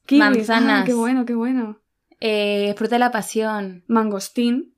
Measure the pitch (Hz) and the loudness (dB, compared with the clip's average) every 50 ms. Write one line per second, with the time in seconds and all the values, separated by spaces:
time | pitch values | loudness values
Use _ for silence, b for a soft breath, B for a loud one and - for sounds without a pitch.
0 | _ - 269 285 311 302 262 226 214 226 226 240 254 - - - - 254 240 233 | _ 2 4 6 6 6 4 2 2 2 2 2 4 4 2 2 2 2 0 0
1 | 226 240 262 262 240 233 240 226 226 247 262 254 226 214 214 - _ _ _ _ | 0 0 0 0 -2 -2 -4 -2 -2 -2 -2 -2 -4 -6 -10 -14 _ _ _ _
2 | _ _ _ _ 226 220 214 208 208 208 208 202 202 202 202 - 220 220 240 240 | _ _ _ _ -4 -2 -2 0 0 0 0 -2 -2 -2 -2 -4 -2 0 0 2
3 | 247 240 240 214 196 - - 220 220 220 214 208 196 190 185 175 - - 226 226 | 2 0 0 -4 -6 -4 -4 -4 -2 -2 -4 -6 -8 -10 -12 -12 -4 0 0 2
4 | 220 214 202 190 - - - 247 240 240 240 269 - - _ | 2 0 -2 -6 -8 -6 -4 -2 0 0 0 -2 -4 -8 _